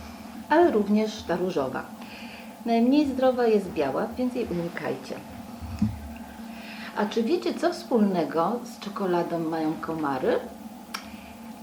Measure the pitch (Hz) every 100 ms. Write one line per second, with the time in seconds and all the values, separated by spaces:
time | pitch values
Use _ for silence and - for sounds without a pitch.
0 | - - - - - 311 339 214 202 214
1 | 214 - - 170 180 156 131 135 - -
2 | - - - - - - 233 233 247 294
3 | 277 247 262 247 233 208 175 156 135 151
4 | 220 - 254 254 - 175 170 - - -
5 | - - - - - - - - - -
6 | - - - - - - - - - -
7 | 214 233 226 359 349 - 339 - - 240
8 | 202 180 143 160 170 240 - - 202 -
9 | 190 175 170 170 160 160 156 - - 160
10 | 147 131 190 - - - - - - -
11 | - - - - - -